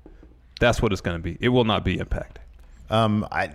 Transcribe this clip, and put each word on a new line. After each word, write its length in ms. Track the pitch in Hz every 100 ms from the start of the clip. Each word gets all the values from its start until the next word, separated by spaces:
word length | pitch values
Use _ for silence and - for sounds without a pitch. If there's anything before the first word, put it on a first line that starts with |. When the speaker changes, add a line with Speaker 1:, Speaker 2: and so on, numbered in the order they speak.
| - - - - - -
Speaker 1:
That's 220 | 117 -
what 100 | 113
it's 80 | 95
gonna 180 | 95 85
be. 180 | 85 -
It 80 | 120
will 140 | 123
not 200 | 110 95
be 140 | 95 90
Impact. 400 | - - - - - - - - -
Speaker 2:
Um, 360 | 110 110 107 -
I 180 | 82 98